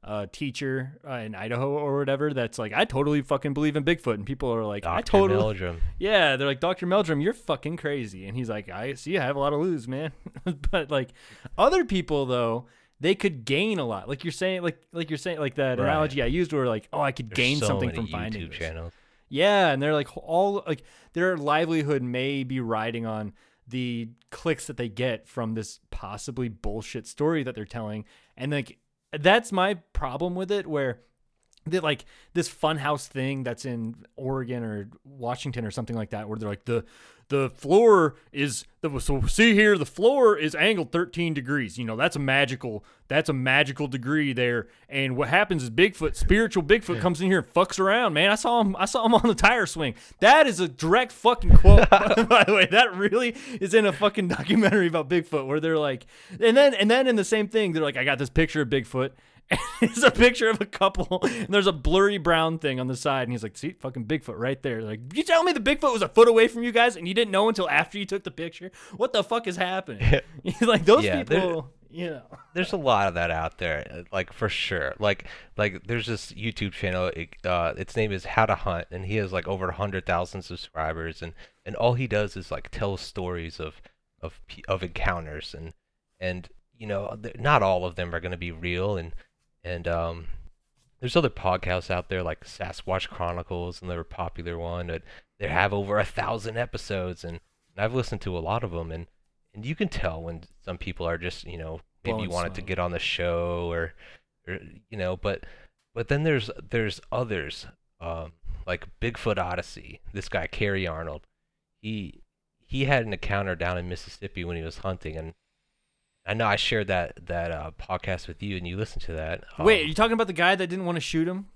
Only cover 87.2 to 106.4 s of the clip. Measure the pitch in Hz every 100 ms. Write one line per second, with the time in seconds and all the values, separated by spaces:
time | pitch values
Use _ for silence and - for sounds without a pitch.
87.2 | 107 - 123 147 98 92 90 85 87 85
88.2 | 87 90 87 80 87 90 98 98 82 -
89.2 | - _ _ _ 87 87 85 85 85 85
90.2 | 82 - - _ _ _ _ _ 127 170
91.2 | 143 - 95 92 90 90 - 90 - 92
92.2 | 87 78 - - 98 - - 92 - -
93.2 | 87 87 82 90 87 87 90 87 82 -
94.2 | 85 - 85 85 85 87 87 82 - -
95.2 | _ _ 85 82 98 101 101 104 104 -
96.2 | - 113 107 113 120 110 - 98 92 87
97.2 | 85 85 _ _ _ - 110 127 117 110
98.2 | - 90 82 110 117 85 82 80 85 _
99.2 | _ _ _ 104 113 156 202 - 92 80
100.2 | 82 82 - _ - 87 - 92 85 82
101.2 | 87 - - 87 80 82 _ _ - 110
102.2 | 98 87 87 92 92 90 90 85 - -
103.2 | 87 85 87 87 87 85 82 - - -
104.2 | _ _ - 92 - - _ 107 90 92
105.2 | 101 95 - - - _ _ 117 117 143
106.2 | 160 143